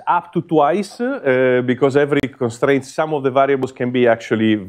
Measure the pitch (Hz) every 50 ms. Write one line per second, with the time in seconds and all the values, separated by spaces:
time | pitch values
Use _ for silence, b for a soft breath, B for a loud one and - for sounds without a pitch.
0 | - - 165 175 - - - 180 - - 165 156 143 143 170 202 202 - - -
1 | 240 254 277 247 - 139 127 127 131 127 127 127 123 123 127 123 143 139 131 143
2 | 147 139 147 139 139 131 - - 131 117 113 - - 139 139 135 135 - - -
3 | 156 156 156 143 131 135 127 139 139 139 139 131 131 123 - - 123 123 123 127
4 | 123 117 110 113 - - 117 110 110 110 107 107 95